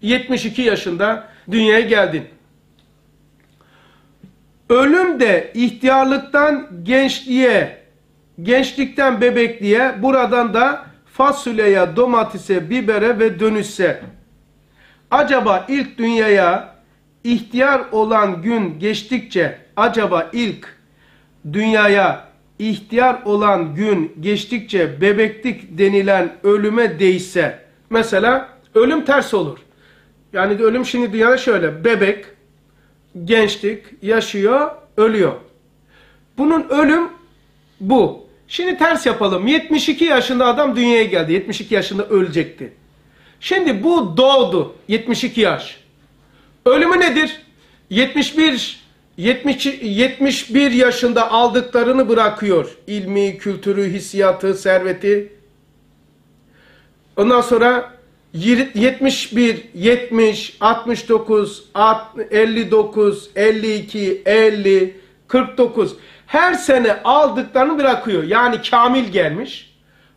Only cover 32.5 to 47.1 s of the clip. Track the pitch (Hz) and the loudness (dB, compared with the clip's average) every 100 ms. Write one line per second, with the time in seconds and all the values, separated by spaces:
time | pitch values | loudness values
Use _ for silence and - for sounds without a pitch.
32.5 | _ _ _ _ _ _ 180 170 226 208 | _ _ _ _ _ _ -12 0 2 2
33.5 | - 202 226 - - 196 226 220 202 202 | 0 -6 -6 -14 -10 -2 -2 -2 -2 0
34.5 | 269 302 - _ - 220 214 156 - - | 2 0 -6 _ 0 2 2 0 -2 -18
35.5 | _ _ _ _ _ _ _ _ - 294 | _ _ _ _ _ _ _ _ -2 0
36.5 | 320 - 277 269 330 349 - _ _ _ | 0 0 0 2 2 -2 -10 _ _ _
37.5 | _ _ - 190 254 165 - - _ - | _ _ -10 0 2 2 -2 -20 _ -14
38.5 | - 359 - 330 330 247 214 196 180 220 | -6 -6 0 0 2 -2 -2 -2 -2 0
39.5 | 311 311 302 - 277 330 262 247 247 247 | 0 0 -2 -2 0 2 2 0 0 0
40.5 | 240 285 233 240 233 208 180 156 185 - | 2 0 0 2 2 2 -2 0 -2 -4
41.5 | - 202 202 185 196 208 202 175 160 151 | -10 -2 -2 -2 -6 0 0 0 -2 -6
42.5 | - 127 _ _ _ _ _ _ _ - | -10 -18 _ _ _ _ _ _ _ -4
43.5 | 381 320 196 311 339 196 160 269 269 202 | 0 0 0 0 0 0 2 4 4 2
44.5 | 175 139 - - 220 247 226 240 233 196 | -2 -4 -10 -4 -4 -2 -4 -4 0 0
45.5 | 143 - - _ _ _ _ _ _ _ | 0 -8 -20 _ _ _ _ _ _ _
46.5 | _ 247 294 339 359 339 | _ 2 2 2 2 0